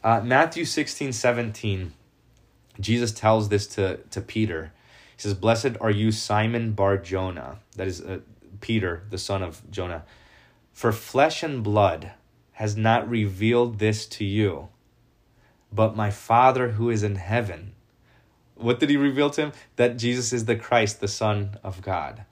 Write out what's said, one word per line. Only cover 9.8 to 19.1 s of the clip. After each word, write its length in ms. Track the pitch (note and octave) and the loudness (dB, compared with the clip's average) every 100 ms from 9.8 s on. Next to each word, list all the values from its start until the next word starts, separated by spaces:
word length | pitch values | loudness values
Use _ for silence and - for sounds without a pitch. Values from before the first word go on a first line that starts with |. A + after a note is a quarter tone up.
| F2+ E2 - - - - _ _ _ | -8 -8 -14 -20 -20 -20 _ _ _
"for 220 | - A#2 | -2 0
flesh 500 | G#2+ - C3 D#3 - | 0 -2 2 4 2
and 180 | E3 C3 | -4 -4
blood 500 | G#2 G#2 G2 D#2+ F#2 - _ _ _ | 0 4 4 2 -10 -18 _ _ _
has 240 | - G#2+ G#2 | -8 -6 0
not 320 | A2 A#2 - | 2 2 2
revealed 720 | A#2 G2+ F#2 A2 A#2+ A#2+ G#2+ | -2 -2 0 2 4 2 0
this 260 | G#2+ G#2+ - | 0 0 -6
to 180 | - | -6
you, 460 | G2+ G#2 G2+ D2 - _ _ _ _ _ _ _ _ _ _ | -2 0 0 -2 -12 _ _ _ _ _ _ _ _ _ _
but 220 | G#2 A2 G#2+ | 2 2 2
my 140 | G#2 | -4
Father 600 | G2+ - A#2 C3 B2+ B2 | -4 2 6 6 6 -2
who 180 | G#2+ A#2 | 0 0
is 140 | A2 | 0
in 120 | G#2 G2 | -2 -4
heaven." 580 | F2 A#2 G#2 E2 G2+ - _ _ _ _ _ _ _ - | -2 -2 -2 -8 -16 -20 _ _ _ _ _ _ _ -4
What 260 | A#2 A#2+ | -2 2
did 80 | D3 | 4
he 80 | C#3+ | 4
reveal 320 | C#3 | 2